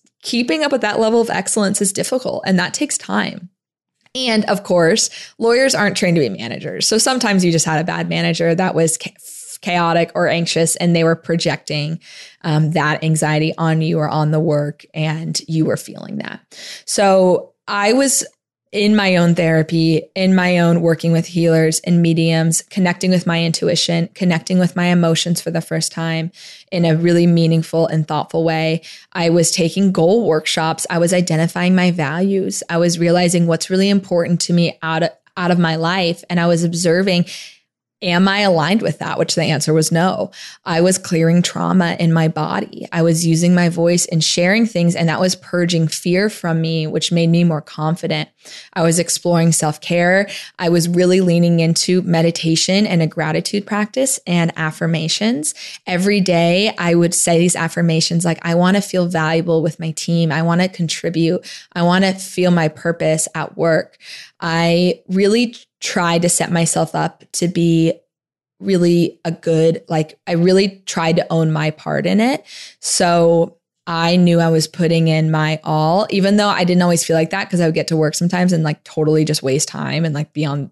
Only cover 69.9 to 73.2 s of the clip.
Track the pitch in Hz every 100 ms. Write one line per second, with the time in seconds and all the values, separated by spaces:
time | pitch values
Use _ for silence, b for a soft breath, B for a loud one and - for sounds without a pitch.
69.9 | 160 156 - - 170 180 185 196 190 -
70.9 | 180 165 165 - 165 160 156 156 151 -
71.9 | 151 175 196 233 285 B B B B -
72.9 | - 180 170